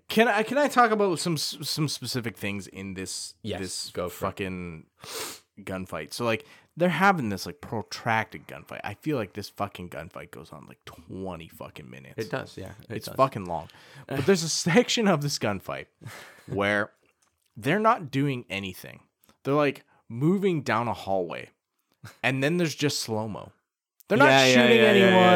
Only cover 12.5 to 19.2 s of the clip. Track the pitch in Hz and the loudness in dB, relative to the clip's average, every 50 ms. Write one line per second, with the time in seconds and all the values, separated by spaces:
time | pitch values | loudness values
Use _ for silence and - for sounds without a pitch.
12.5 | - - 95 92 95 107 - - 110 107 - - - - 131 139 - 110 95 87 | -14 -16 -16 -16 -16 -18 -16 -12 -12 -10 -10 -8 0 2 2 2 2 -4 -8 -8
13.5 | 85 78 82 - - - - - - 143 - - 139 143 139 185 196 165 165 156 | -8 -8 -10 -12 -18 -20 -20 -20 -20 -20 -12 -8 -6 -2 2 2 2 2 0 -2
14.5 | - - - 175 160 240 240 - - 240 220 196 175 147 147 143 - - - 110 | -4 -2 -2 2 4 4 2 2 0 0 2 2 2 0 0 -4 -6 -4 -4 -4
15.5 | 101 90 - - 69 67 73 - _ _ - 117 - - - - - - _ - | -4 -4 -6 -8 -10 -10 -10 -14 _ _ -20 -18 -18 -18 -18 -20 -20 -20 _ -8
16.5 | - 98 101 101 104 101 107 - - _ _ _ _ _ _ _ _ _ _ _ | -4 0 0 2 2 0 0 -2 -6 _ _ _ _ _ _ _ _ _ _ _
17.5 | _ - 104 131 170 214 214 220 240 233 175 123 - 135 139 143 135 123 113 - | _ -6 -2 0 0 2 4 2 2 2 -2 -4 -2 0 0 0 -2 -4 -6 -8
18.5 | 92 98 98 92 92 - - 64 - - _ _ _ _ | -8 -6 -6 -8 -10 -12 -16 -18 -18 -20 _ _ _ _